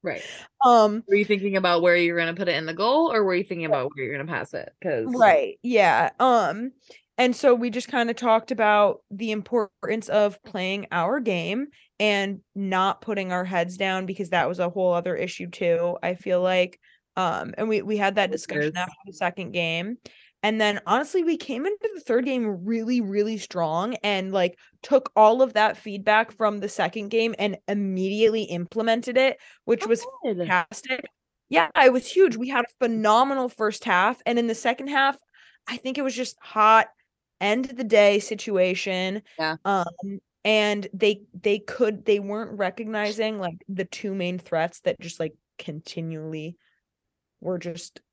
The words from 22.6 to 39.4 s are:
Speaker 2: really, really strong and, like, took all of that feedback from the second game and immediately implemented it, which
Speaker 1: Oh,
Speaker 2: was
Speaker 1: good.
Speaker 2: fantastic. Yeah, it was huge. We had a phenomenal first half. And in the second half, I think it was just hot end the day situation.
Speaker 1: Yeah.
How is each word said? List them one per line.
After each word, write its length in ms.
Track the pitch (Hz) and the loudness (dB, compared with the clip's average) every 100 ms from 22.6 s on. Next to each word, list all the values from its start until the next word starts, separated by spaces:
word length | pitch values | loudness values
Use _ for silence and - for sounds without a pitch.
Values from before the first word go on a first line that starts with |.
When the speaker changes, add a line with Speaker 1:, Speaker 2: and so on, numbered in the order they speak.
Speaker 2:
really, 380 | 190 226 226 247 | -4 -4 0 -2
really 360 | 202 202 208 214 | 0 0 -2 -4
strong 580 | - 175 165 160 208 254 | -8 -4 -2 -2 -4 -4
and, 360 | 208 196 190 | -2 -2 -2
like, 260 | 190 185 - _ _ | 0 0 -2 _ _
took 300 | - 277 262 | 2 2 2
all 280 | - 214 247 | 6 6 6
of 100 | 262 | 2
that 240 | 214 214 - | 4 2 0
feedback 560 | 220 202 202 214 226 | -10 -4 2 2 2
from 280 | - 214 208 | -2 -2 -2
the 100 | 202 | -8
second 400 | - 175 226 202 | -2 -4 -4 -2
game 260 | 226 226 - | 0 0 -2
and 200 | 208 185 - | -4 -4 -4
immediately 760 | 208 196 185 190 208 220 220 | -4 -2 -2 -2 2 2 2
implemented 720 | 208 170 175 220 226 226 240 247 | -4 -6 -6 -4 0 0 0 2
it, 200 | 262 - - _ - | 2 0 -16 _ -2
which 180 | 233 | -2
Speaker 1:
Oh, 60 | 381 | 0
Speaker 2:
was 160 | 233 508 523 | -2 -2 -8
Speaker 1:
good. 140 | 285 185 | -6 -4
Speaker 2:
fantastic. 680 | 170 180 165 - 262 254 - _ _ _ _ | 0 0 0 -10 -8 -10 -10 _ _ _ _
Yeah, 180 | - - - | 0 2 6
it 80 | 269 | 6
was 160 | 254 - | 6 -2
huge. 280 | 370 370 226 | 4 4 4
We 100 | 254 | -4
had 160 | 269 | -2
a 100 | 240 _ 240 | -2 _ -2
phenomenal 640 | 226 214 220 269 269 254 | 2 4 4 4 0 -4
first 340 | - 214 208 | -2 -4 -2
half. 380 | 240 180 202 247 - | 0 2 2 0 -2
And 140 | 240 | 0
in 80 | 233 | 0
the 80 | 220 | -2
second 320 | 240 254 269 | -2 -4 -2
half, 300 | 285 269 269 _ _ _ _ - | 0 0 -2 _ _ _ _ -12
I 80 | 247 | -10
think 220 | 262 269 | -6 -4
it 60 | |
was 120 | 269 226 | -4 -4
just 220 | 247 - | -8 -10
hot 480 | - 214 214 220 214 _ _ _ _ _ | -8 2 6 6 4 _ _ _ _ _
end 240 | 202 226 262 | -2 -2 -2
the 180 | 247 | -6
day 360 | 226 214 208 202 | 2 6 6 4
situation. 1000 | 202 208 - 196 185 185 196 185 185 202 _ | -2 -8 -2 0 2 0 -4 -2 -4 -6 _
Speaker 1:
Yeah. 200 | - | -6